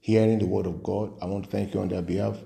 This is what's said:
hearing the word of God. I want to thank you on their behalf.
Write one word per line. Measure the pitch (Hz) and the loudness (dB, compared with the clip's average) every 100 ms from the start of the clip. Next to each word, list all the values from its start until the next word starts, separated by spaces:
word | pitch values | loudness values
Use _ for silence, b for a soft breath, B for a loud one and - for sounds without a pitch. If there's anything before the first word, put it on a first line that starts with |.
hearing | - 110 110 110 | 4 4 6 4
the | 92 | 2
word | 98 90 | 0 -2
of | 82 | -4
God. | - 98 107 - | -4 -2 -4 -6
I | 90 | -6
want | 101 | -6
to | 98 | -4
thank | 104 101 | -4 -2
you | - | -2
on | 95 | -2
their | 92 | -2
behalf. | 87 90 104 104 | -2 -2 -2 -4